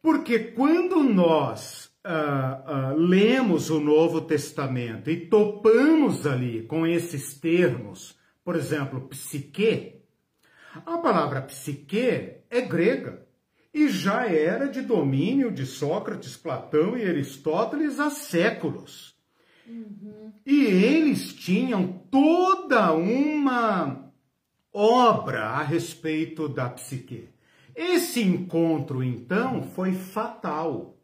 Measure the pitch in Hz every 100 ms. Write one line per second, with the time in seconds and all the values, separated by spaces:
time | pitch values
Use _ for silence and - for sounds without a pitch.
0 | 311 302 - 226 - - 285 330 370 359
1 | 269 190 165 160 131 110 - - - _
2 | 196 160 147 139 131 139 - 139 131 151
3 | 175 190 220 262 233 156 - 156 147 151
4 | 165 165 - 151 147 - 135 123 120 107
5 | 110 170 - 214 208 202 220 233 285 320
6 | 254 135 147 127 123 113 113 156 165 170
7 | 170 143 - - 165 175 165 120 104 92
8 | - _ _ _ - 175 135 151 135 131
9 | - - - 143 - - 220 - - -
10 | _ _ _ _ _ _ - 160 330 339
11 | 330 185 143 131 - - - 139 - 208
12 | 254 147 92 - _ 240 220 165 190 269
13 | - - _ _ _ _ _ 302 294 190
14 | 180 220 240 160 156 233 277 240 220 208
15 | 139 135 180 277 240 139 135 - 143 180
16 | - 131 131 - 160 123 - 151 185 247
17 | 202 160 131 - 156 165 226 294 302 262
18 | 294 285 - 165 208 220 156 - - -
19 | - _ _ _ _ _ 233 233 208 202
20 | 208 214 220 - - 285 240 185 220 320
21 | 302 196 - - - 196 254 208 180 -
22 | - 269 302 339 359 381 370 247 185 160
23 | 180 254 302 302 277 247 226 190 143 135
24 | - _ _ _ _ _ _ 202 208 247
25 | 240 - - 117 107 131 147 165 170 -
26 | 160 156 160 156 147 131 123 - - 131
27 | - 110 - _ _ _ _ - 339 349
28 | - 240 196 156 - 165 165 156 139 127
29 | 127 117 - 190 262 - 131 - 185 185
30 | - 214 233 - 175 151 165 123 - _